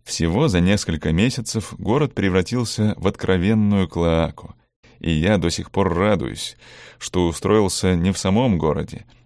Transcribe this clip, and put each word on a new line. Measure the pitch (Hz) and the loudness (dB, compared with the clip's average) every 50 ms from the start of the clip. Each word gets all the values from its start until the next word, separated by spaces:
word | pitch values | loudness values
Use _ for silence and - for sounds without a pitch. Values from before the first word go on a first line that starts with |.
| _ | _
всего | - - - 80 82 85 113 156 147 | -10 -4 -2 -2 0 2 2 2 2
за | 92 87 | 2 4
несколько | 87 92 104 101 - - 82 76 - 82 | 4 4 2 2 0 -2 -4 -4 -2 0
месяцев | 80 85 107 135 123 - 107 - - 110 98 - - - | 2 2 2 2 0 -2 -6 -6 -6 -6 -6 -8 -10 -6
город | - 92 113 147 151 - - | -2 0 0 0 0 -2 -2
превратился | - 95 98 90 95 92 - 117 127 120 - - - 107 107 - | -2 0 2 2 0 0 0 -2 -2 -2 -2 -2 0 0 0 0
в | - 80 98 | 0 -2 -4
откровенную | 101 - - - 95 92 87 101 113 110 104 104 101 98 92 80 | -4 -2 -2 0 0 2 2 2 2 2 2 2 2 2 0 0
клоаку. | - 85 85 85 82 82 82 73 - - - - - _ _ _ _ _ _ - - - | -2 0 0 2 2 2 0 -2 -4 -10 -18 -20 -20 _ _ _ _ _ _ -20 -16 -8
И | 78 80 | -4 -2
я | 80 78 80 98 107 | 0 2 2 2 2
до | 98 - 87 | 2 0 0
сих | - - - - | -2 -4 -8 -6
пор | - 98 98 82 | -2 0 0 0
радуюсь, | 85 87 98 107 104 87 - - 55 - - - - - - - - - - - - - | 0 0 2 2 2 0 -2 -6 -8 -8 -10 -12 -14 -16 -20 -20 -20 -20 -20 -20 -18 -14
что | - - - 92 87 | -12 -4 -2 0 0
устроился | 82 82 - - - 104 110 104 90 - - - 92 92 | 0 0 -2 0 2 4 4 4 2 0 0 0 0 2
не | 85 87 95 | 2 2 0
в | 95 - | -2 0
самом | - 95 95 113 131 127 98 | 0 0 2 2 2 2 2
городе, | 82 78 78 71 78 78 - - - - _ _ _ _ | 2 0 0 0 -2 -4 -8 -10 -16 -18 _ _ _ _